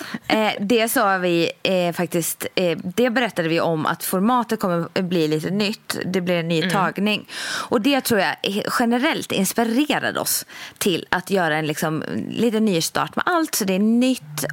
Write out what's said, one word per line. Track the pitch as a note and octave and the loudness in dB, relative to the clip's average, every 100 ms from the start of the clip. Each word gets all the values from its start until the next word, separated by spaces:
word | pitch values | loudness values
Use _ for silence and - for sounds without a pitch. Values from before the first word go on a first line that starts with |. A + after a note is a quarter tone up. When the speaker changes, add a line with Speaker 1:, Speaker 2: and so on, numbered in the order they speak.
| - - - | -6 -8 0
Speaker 1:
ja, | A3 | 2
eh, | G#3+ - | 2 0
det | G3 A#3+ A3+ | 2 2 4
sa | C4 G3+ F#3+ | 2 2 2
vi, | F3+ E3+ E3 - | 2 2 2 0
eh, | - F#3 F3 | 0 2 0
faktiskt, | E3 E3+ F3 E3 - - | 0 -2 -2 -2 -6 -6
eh, | - F3+ D#3+ | -2 0 -2
det | F#3+ F3 B3 | -4 0 2
berättade | A3+ A3+ - E3 | 2 0 0 0
vi | E3 | 0
om | D#3+ D#3+ - | 0 0 -2
att | E3 | -2
formatet | - F#3+ G#3 B3+ A3+ A3 | -2 0 2 2 0 -2
kommer | G3 F3 D#3 - | 0 -2 -2 -4
bli | F3+ F3+ D#3 | 0 0 2
lite | D3+ E3+ | 0 -2
nytt. | G3 G3+ A3+ - - | -2 -2 -4 -8 -6
Det | - F#3 | -2 -2
blir | F3+ F3 | 0 0
en | E3 | 0
ny | E3 | 0
Speaker 2:
Mm. | F3 | 2
Speaker 1:
tagning. | E3+ F3 D3+ G#3 G#3 - - - - - | 2 0 0 0 -2 -6 -10 -8 -8 -2
Och | B3 | 0
det | A3+ C4+ | 2 2
tror | - G#3+ | 2 2
jag | D#3+ - - G3+ - - | 2 0 -2 -2 -2 0
generellt | A#3 A#3+ D4+ A#3+ - | 2 2 0 -2 -2
inspirerade | G#3 F#3+ - A#3+ A3+ D4 F#3+ A2+ D2 | 0 0 0 0 2 2 0 0 -2
oss | - - - - - - | -2 -4 -6 -14 -18 -4
till | G#3 D#3+ - | -2 -2 -2
att | F3+ - | -4 0
göra | G3 E3 D3+ | 0 2 0
en | D#3 | -2
liksom, | D3+ D#3+ D#3 - G2+ - | -2 -2 -2 -4 -6 -6
lite | A#1+ A#3 A3 | -2 0 2
ny | A3 E3+ | 2 2
start | - - D3+ - | 0 -2 -2 -2
med | - | 0
allt. | F4 D#4+ | 0 0
Så | - | -2
det | G3+ | 0
är | F#3 | 2
nytt | G#3+ A#3 B3+ B3 D3+ D3+ - | 4 4 4 0 -6 -8 -2